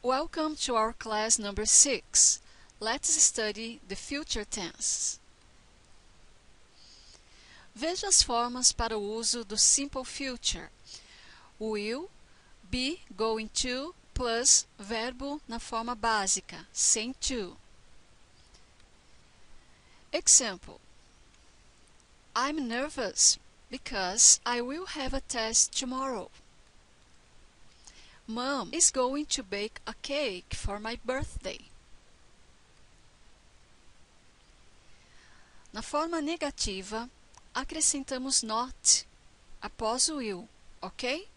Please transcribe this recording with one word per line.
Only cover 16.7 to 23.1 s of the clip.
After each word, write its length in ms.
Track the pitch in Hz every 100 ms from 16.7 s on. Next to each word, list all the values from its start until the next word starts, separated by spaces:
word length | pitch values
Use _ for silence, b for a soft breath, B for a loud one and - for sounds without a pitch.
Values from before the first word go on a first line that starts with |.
sem 400 | - - 226 226 262
to. 380 | - 254 180 - - - - - - - - - - - - - - - - b b b b b b b b b b
Example. 680 | 320 - - 233 185 - - - - - - - - - - - - - - - - -
I'm 320 | 226 262 311 247
nervous 720 | 233 294 - 214